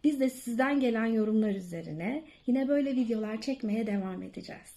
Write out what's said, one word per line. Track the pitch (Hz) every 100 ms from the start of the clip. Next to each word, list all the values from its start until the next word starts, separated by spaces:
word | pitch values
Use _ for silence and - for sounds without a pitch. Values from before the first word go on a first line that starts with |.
Biz | 294 285
de | 262
sizden | - - 233 262 285
gelen | 254 226 226
yorumlar | 226 214 214 214
üzerine | 196 180 165 165 156 180 285 - - -
yine | 254 269
böyle | 285 269 254
videolar | 233 226 214 220
çekmeye | 277 269 220 214 214
devam | 202 190 185
edeceğiz. | 185 - - - -